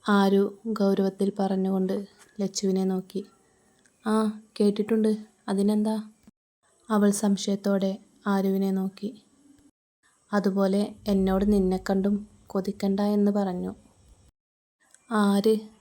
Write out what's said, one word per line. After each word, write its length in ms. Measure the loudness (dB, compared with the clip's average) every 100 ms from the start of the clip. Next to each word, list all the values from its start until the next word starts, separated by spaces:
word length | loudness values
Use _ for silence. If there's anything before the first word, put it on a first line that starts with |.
| 2
ആരു 360 | 2 4 2 0 -4 -8 -2
ഗൗരവത്തിൽ 520 | 0 2 -2 0 -4 -2
പറഞ്ഞുകൊണ്ട് 560 | -4 -2 -2 -2 -2 -4 -8 _ -20 -8
ലച്ചുവിനെ 460 | -6 -4 -2 0 -2
നോക്കി. 360 | -4 -6 -12 -12 _ _ _ _ _ _ _ -2
"ആ, 100 | 0 0 -4 -18 0
കേട്ടിട്ടുണ്ട്. 560 | 0 0 0 2 2 0 -6 _ -4
അതിനെന്താ?" 480 | 0 2 2 0 -4 -8 _ -20 _ _ _ _ _ -2
അവൾ 200 | 2 2 2
സംശയത്തോടെ 680 | 0 0 -2 -2 0 0 -2 -4 _ _ -2
ആരുവിനെ 380 | 0 0 0 0
നോക്കി. 380 | -2 -4 -6 -12 -12 _ _ _ -20 _ _ _ _ _ _ _
"അതുപോലെ 500 | -2 0 0 0 0 -2 -6 -2
എന്നോട് 320 | 0 2 2 2
നിന്നെ 260 | 2 2 0 0
കണ്ടും 280 | 0 0 -2 -6 -20 _
കൊതിക്കണ്ട 520 | -6 -4 -4 -2 0 0 2
എന്ന് 180 | 2 0
പറഞ്ഞു." 340 | -2 -4 -8 -10 _ _ _ -20 _ _ _ _ _ _ _ _ _
"ആര്?" 460 | 0 2 2 2 0 -4 _